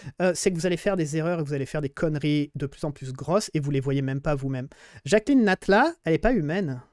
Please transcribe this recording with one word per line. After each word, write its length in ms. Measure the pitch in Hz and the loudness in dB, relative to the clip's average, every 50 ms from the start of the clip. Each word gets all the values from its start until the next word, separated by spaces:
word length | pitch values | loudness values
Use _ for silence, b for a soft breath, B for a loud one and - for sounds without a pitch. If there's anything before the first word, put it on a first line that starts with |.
| B 143 B - 175 | B -16 B 0 0
euh, 100 | 185 170 | 0 0
c'est 180 | - - 202 185 | 2 0 0 0
que 40 | |
vous 100 | 165 156 | 0 0
allez 100 | 185 175 | 0 -2
faire 200 | 160 - 208 196 | 0 0 0 0
des 200 | 170 160 143 151 | 0 -2 -2 -2
erreurs 240 | 160 156 170 175 165 | -2 -2 0 -2 -2
et 20 | 151 | -2
vous 100 | 139 147 | -2 -2
allez 140 | 139 135 | -4 -4
faire 140 | - - 151 | -4 -4 -4
des 80 | 147 131 | -4 -4
conneries 640 | - - - 160 151 143 147 151 147 147 147 147 - | -4 -2 -2 0 0 0 0 2 2 2 0 -2 -4
de 120 | - 147 | -6 -6
plus 180 | 139 - - - | -6 -8 -6 -8
en 80 | 151 139 | -8 -6
plus 200 | - 139 131 127 | -8 -10 -12 -10
grosses 380 | 135 135 147 175 214 214 - - | -10 -4 0 0 0 0 0 -4
et 60 | 156 | -2
vous 100 | 135 147 | -2 0
les 100 | 139 135 | 0 0
voyez 220 | 131 143 139 143 139 | 0 0 0 0 0
même 180 | 131 135 139 | -2 -4 -4
pas 140 | 143 160 147 | -2 -2 -2
vous-même. 340 | 135 135 135 135 127 127 139 B B B B B B B | -2 -2 -4 -6 -6 -8 -10 B B B B B B B
Jacqueline 380 | 139 185 214 220 - 285 262 226 | 2 2 2 4 4 4 4 6
Natla, 500 | 196 185 - - - 196 214 269 330 339 _ - | 4 2 0 2 4 4 6 4 2 0 _ -2
elle 100 | 165 160 | 0 0
est 40 | 151 | 2
pas 140 | - 226 262 | 2 2 2
humaine. 480 | 208 151 143 160 202 202 143 131 127 - _ | 2 0 0 -2 -2 -2 -4 -6 -8 -10 _